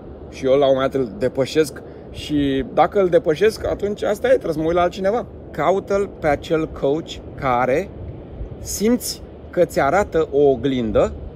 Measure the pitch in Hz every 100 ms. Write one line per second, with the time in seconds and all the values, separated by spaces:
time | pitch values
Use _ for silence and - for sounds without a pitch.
0 | - - - - 131 139 135 131 135 135
1 | 120 101 123 131 127 151 156 - - -
2 | - - - 147 139 135 127 151 175 202
3 | 185 165 165 151 214 - - 156 202 202
4 | - 202 247 262 170 151 160 175 175 196
5 | 190 233 - - - - 147 190 - 196
6 | 196 - 160 143 - 160 156 - 139 156
7 | 170 - - - 135 123 127 147 196 -
8 | - - - - - - - - 214 240
9 | - - - - - 175 165 170 143 190
10 | 208 160 156 139 143 123 135 127 110 120
11 | 208 - -